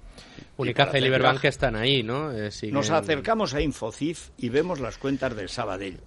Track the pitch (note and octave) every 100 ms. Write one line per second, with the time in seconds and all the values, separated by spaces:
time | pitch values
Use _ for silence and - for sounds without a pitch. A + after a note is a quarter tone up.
0 | - - - - - - B2+ A#2 C#3 C#3
1 | C3 C3 C3 C3 D3 C3 C3 A2 A#2+ C#3
2 | A2 C3 D#3 A#2 G#2 - G#2+ C3+ A#2+ D#3+
3 | - D3 F3 A3+ F#3 C#3 D#3 B2+ A2 -
4 | D3+ E3 - - A#2+ B2+ F3 D#3+ A#2+ -
5 | C3+ C#3 C3+ A2+ F#2 - A2 F#2+ G2 F2